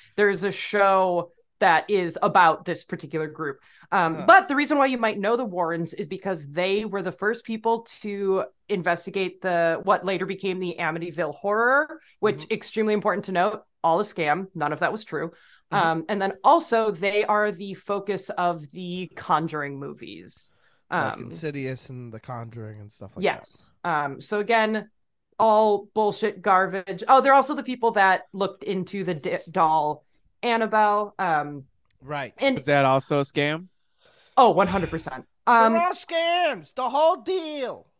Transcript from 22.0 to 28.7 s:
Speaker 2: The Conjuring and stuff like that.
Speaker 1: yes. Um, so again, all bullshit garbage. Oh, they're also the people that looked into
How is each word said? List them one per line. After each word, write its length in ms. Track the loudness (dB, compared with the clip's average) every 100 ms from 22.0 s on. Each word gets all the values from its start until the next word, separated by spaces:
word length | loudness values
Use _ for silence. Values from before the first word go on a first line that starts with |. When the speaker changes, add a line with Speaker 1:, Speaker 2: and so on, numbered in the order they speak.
| -14
Speaker 2:
The 80 | -14
Conjuring 600 | -12 -12 -12 -12 -14 -14
and 100 | -18
stuff 200 | -18 -16 -6
like 80 |
that. 0 |
Speaker 1:
yes. 500 | -4 -4 -10 -18 -20 _
Um, 360 | -4 -2 -4 -8
so 180 | -6 -4
again, 500 | 0 2 2 -2 -8 _ _ _ _ 0
all 500 | 2 4 4 2 -2
bullshit 480 | -2 0 0 -4 -2
garbage. 600 | 2 4 2 -4 -8 -4 4
Oh, 140 | 6
they're 120 | 8 6
also 180 | 4 -2
the 80 |
people 280 | -6 -2 0
that 320 | 4 4 2 -2
looked 300 | -6 -6 -6
into 400 | -6